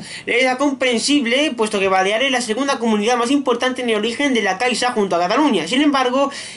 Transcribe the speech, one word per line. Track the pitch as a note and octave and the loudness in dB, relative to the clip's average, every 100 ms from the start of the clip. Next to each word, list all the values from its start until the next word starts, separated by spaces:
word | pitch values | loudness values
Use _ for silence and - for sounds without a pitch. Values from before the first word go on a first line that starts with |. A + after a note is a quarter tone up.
| - - - | -14 -10 -2
Era | A#3 C4 B3+ | 0 2 2
comprensible, | C#4+ C4+ C4 A3+ B3 D4 A#3 B3+ D4+ A#3+ | 0 0 0 0 2 0 2 0 0 -2
puesto | G#3+ G#3 | -2 0
que | F#3+ | 2
Baleares | F#3+ F#3+ A3 C4+ | 2 2 0 0
es | |
la | B3+ | -2
segunda | A3 A3 C#4 B3+ | -2 -2 -2 -2
comunidad | A3+ G#3 G#3 A#3+ | 0 0 2 0
más | A#3+ | 2
importante | C#4+ C4 A#3+ B3+ B3+ | 0 0 0 -2 -2
en | B3 | -2
el | G#3+ | 0
origen | A3 A#3 C#4+ | -2 -2 0
de | A3+ | 0
la | G3+ F3+ | 0 0
Caixa | B3+ A3+ B3 | -2 0 -2
junto | B3 G3 E3+ | 0 0 0
a | |
Cataluña. | F3+ A3+ - G3 D#3 | 2 2 2 2 0
Sin | B3+ | 0
embargo, | D4+ C#4 B3 C4 C#4 - - | 2 2 0 0 -2 -4 -14